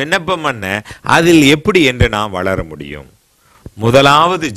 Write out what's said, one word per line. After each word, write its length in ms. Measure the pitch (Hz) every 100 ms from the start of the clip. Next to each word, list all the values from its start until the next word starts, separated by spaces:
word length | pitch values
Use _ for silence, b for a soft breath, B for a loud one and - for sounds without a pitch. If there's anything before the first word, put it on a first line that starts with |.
விண்ணப்பம் 440 | 147 190 165 180 151
பண்ண 180 | 117 95 101 - B - 143
அதில் 280 | 170 165 139
எப்படி 260 | 151 202 185 139
என்று 160 | 123 120 107
நாம் 200 | 107 92
வளர 240 | 92 95 82
முடியும்? 360 | 76 71 73 65 _ _ _ B B B -
முதலாவது 640 | 113 131 139 147 170 185 156